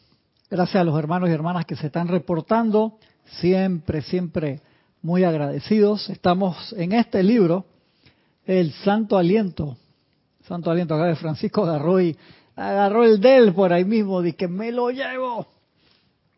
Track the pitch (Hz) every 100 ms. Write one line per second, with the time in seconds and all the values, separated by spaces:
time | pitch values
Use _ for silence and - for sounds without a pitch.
0 | _ _ _ _ - 175 - 190 170 151
1 | 151 180 180 156 165 180 - - 151 170
2 | 175 180 - 160 - 220 226 214 220 -
3 | _ _ _ - 175 185 190 170 - 151
4 | - 185 170 180 151 131 _ _ _ _
5 | 165 180 180 156 143 143 - 214 208 208
6 | - - 180 180 190 156 - 196 175 233
7 | 226 196 185 240 170 180 - _ _ _
8 | _ _ _ _ - 185 160 - 202 214
9 | 214 196 175 220 196 - 147 123 _ _
10 | _ _ _ _ - 175 170 170 165 156
11 | 170 160 160 151 220 208 170 151 156 185
12 | 175 147 - - _ - 196 196 196 226
13 | 233 214 247 269 220 175 185 175 185 226
14 | 196 185 175 - 180 185 226 240 240 254
15 | 269 262 254 226 - _ _ _ _ _
16 | _ _ _